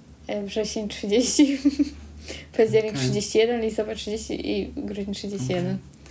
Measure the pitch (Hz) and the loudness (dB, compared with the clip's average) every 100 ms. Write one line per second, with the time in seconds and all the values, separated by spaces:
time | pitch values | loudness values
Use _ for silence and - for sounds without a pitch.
0 | - - - 208 202 220 208 220 208 - | -20 -16 -8 -6 -4 -2 -2 -4 -6 -6
1 | 208 208 247 - 277 277 285 - 294 - | 2 4 4 6 6 4 2 2 0 -2
2 | - - - - - - 220 220 220 170 | -16 -16 -14 -14 -2 2 4 4 2 0
3 | 127 202 208 214 226 240 220 214 214 214 | 0 0 2 4 4 2 0 -2 -4 -6
4 | - 220 - - - 202 - - 202 202 | -6 -6 -4 -4 -2 -2 -4 -6 -6 -6
5 | 196 202 202 202 127 180 180 190 - - | -6 -6 -6 -4 -2 0 -2 -4 -8 -18
6 | - | -18